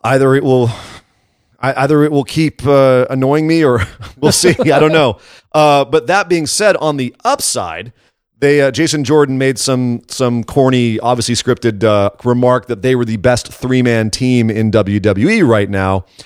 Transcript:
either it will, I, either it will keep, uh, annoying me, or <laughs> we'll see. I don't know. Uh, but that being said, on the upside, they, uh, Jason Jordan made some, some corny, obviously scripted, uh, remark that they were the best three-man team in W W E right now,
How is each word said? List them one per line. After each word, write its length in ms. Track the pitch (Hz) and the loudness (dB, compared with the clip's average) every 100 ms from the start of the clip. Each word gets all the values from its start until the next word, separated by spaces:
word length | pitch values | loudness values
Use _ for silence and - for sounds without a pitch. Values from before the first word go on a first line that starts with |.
either 320 | 113 135 135 | -2 2 2
it 100 | 135 | 2
will, 260 | 143 127 117 113 - - _ _ _ _ _ _ | 2 0 0 -4 -14 -20 _ _ _ _ _ _
I, 140 | 127 127 | -4 -2
either 200 | 139 151 | 0 2
it 80 | 151 | 2
will 120 | 147 | 0
keep, 400 | 135 - 160 - 147 | -4 -2 -4 -2 0
uh, 400 | 139 135 127 127 | 4 4 2 0
annoying 360 | 131 131 151 156 | -2 0 0 0
me, 180 | 165 | 2
or 160 | 151 120 92 - | 2 0 -4 -12
<laughs> 200 | - - | -20 -4
we'll 120 | 147 | 0
see. 180 | - 180 - 156 | 2 0 2 2
I 80 | 143 | 2
don't 140 | 156 | 4
know. 260 | 160 135 101 - - _ | 2 2 -2 -12 -20 _
Uh, 320 | 156 151 143 | 0 2 2
but 220 | 135 151 156 | 2 -2 0
that 220 | 190 180 | -2 0
being 180 | 175 151 | -2 -2
said, 300 | - 208 180 | -2 0 0
on 200 | 156 143 | -2 -4
the 180 | 127 - | -6 -6
upside, 680 | 233 285 - 123 90 80 117 - _ _ _ - | -4 -2 -4 -6 -8 -10 -14 -20 _ _ _ -2
they, 220 | 143 143 | 2 2
uh, 100 | 135 | 2
Jason 320 | 127 160 156 | 0 -2 -2
Jordan 360 | 135 151 143 131 | 0 2 2 0
made 200 | 135 127 | -2 -2
some, 440 | - 127 123 120 - | -2 -2 -2 -4 -8
some 360 | - 127 120 | -4 -2 -2
corny, 560 | 110 - 131 127 120 110 | -2 0 2 2 0 -2
obviously 340 | 117 123 113 | -2 -2 -2
scripted, 480 | 120 - 117 113 104 | -4 -2 -2 -2 0
uh, 280 | 110 104 101 - | 2 2 0 -2
remark 420 | 120 123 127 127 - | -4 0 2 0 -2
that 160 | 113 | -4
they 120 | 131 | -2
were 100 | 127 | -2
the 120 | 117 110 | -2 -2
best 360 | 107 123 - | 0 0 -4
three-man 580 | - 127 127 123 117 110 | -8 -2 0 2 0 -2
team 400 | - 127 123 113 | -2 0 0 0
in 200 | 107 110 | 0 0
W 300 | 107 101 101 | 0 0 0
W 280 | 101 98 143 | 0 0 0
E 140 | 226 | 2
right 260 | 156 110 101 | 2 2 0
now, 360 | 98 95 95 - - | -2 0 -2 -4 -18